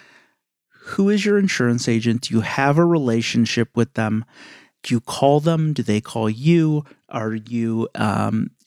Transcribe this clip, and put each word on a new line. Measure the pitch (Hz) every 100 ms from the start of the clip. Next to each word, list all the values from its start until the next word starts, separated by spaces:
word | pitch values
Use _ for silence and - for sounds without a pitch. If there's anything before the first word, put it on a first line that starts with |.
| - _ _ _ _ _ _
who | _ - - 196
is | 208
your | 202 202
insurance | 190 - 123 117 -
agent? | 113 117 117
Do | -
you | 113
have | 107 - 139 147
a |
relationship | 175 165 131 113 113 120 113 - 113
with | - 113
them? | - 110 110 117 - - - _ _
Do | -
you | 120
call | - - 139 147
them? | 156 165 156
Do | 139
they | 110 104
call | - 113 110
you? | 110 151 170 156 151 143 - -
Are | 127 110
you, | 110 110 117 113 113 113
um, | - 107 107 107 110 - _